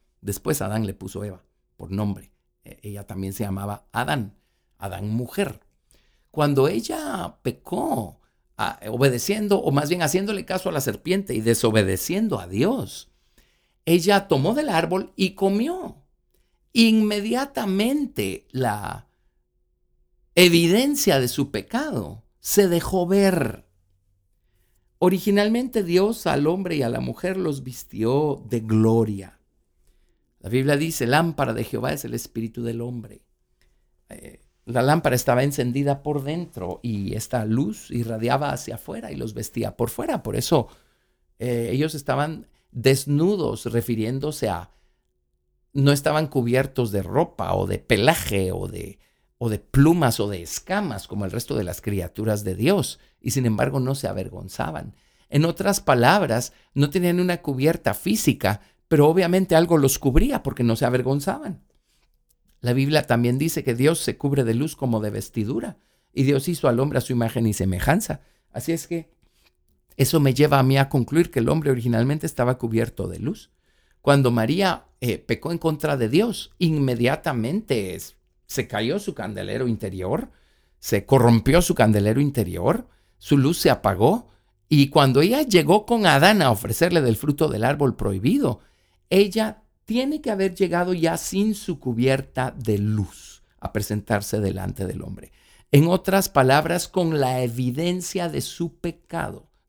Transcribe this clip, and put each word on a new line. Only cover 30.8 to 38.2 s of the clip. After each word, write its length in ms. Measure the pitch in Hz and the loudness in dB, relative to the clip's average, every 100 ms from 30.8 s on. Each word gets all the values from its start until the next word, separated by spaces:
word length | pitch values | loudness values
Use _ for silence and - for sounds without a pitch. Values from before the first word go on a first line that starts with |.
| 165 160 120 | 0 -2 2
"Lámpara 460 | 147 170 147 127 | 2 2 0 -4
de 100 | 113 | -4
Jehová 280 | 110 113 131 | -6 -6 -4
es 120 | 151 120 | -6 -6
el 80 | |
espíritu 480 | 117 - 117 113 120 | -10 -8 -8 -8 -8
del 200 | 117 117 | -8 -8
hombre". 420 | 120 123 104 104 _ _ _ _ _ _ _ _ - | -8 -10 -14 -20 _ _ _ _ _ _ _ _ -20
Eh, 320 | - - - _ _ - | -20 -20 -20 _ _ -4
la 180 | 123 | 0
lámpara 320 | 131 160 143 123 | 2 2 2 2
estaba 280 | - 123 | 2 2
encendida 600 | 143 139 123 131 139 139 | 0 -2 -2 -2 -2 -2
por 200 | 147 147 | -4 -4
dentro 560 | 139 165 170 - 90 82 | -4 -8 -10 -10 -10 -8
y 320 | 120 104 98 110 | -6 -4 -4 -6
esta 280 | - 123 107 | -4 -4 0
luz 440 | 117 190 220 - | 0 -2 -6 -8
irradiaba 600 | 120 113 110 | -6 -6 -4